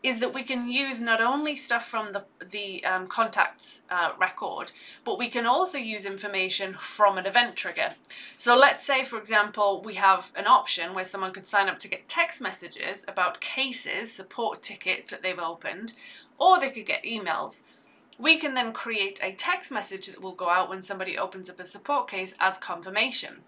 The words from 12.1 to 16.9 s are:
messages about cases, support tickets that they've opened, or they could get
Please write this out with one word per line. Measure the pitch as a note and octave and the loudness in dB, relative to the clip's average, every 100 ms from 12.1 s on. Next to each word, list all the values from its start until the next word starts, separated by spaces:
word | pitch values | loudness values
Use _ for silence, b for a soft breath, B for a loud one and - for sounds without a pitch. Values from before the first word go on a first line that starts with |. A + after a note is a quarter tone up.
| E4 E4 - | 0 0 -2
messages | A3 F#3 E3+ - - G3+ - | -6 -6 -12 -8 -8 -6 -6
about | G3 F3+ - | 0 0 0
cases, | - - C4+ B3 - F3 A3+ | -6 -2 -2 -2 -4 -6 -6
support | - - - A3+ - | -10 -10 -4 -4 -4
tickets | - G3 F#3 - - | -8 -6 -4 -4 -6
that | - | -6
they've | F#3 F3 | -6 -4
opened, | E3 E3+ - F#3 A3+ B B B B _ | -6 -6 -8 -8 -10 B B B B _
or | F#4 F#4 | 6 6
they | C4+ | 4
could | A3+ | -4
get | - | -2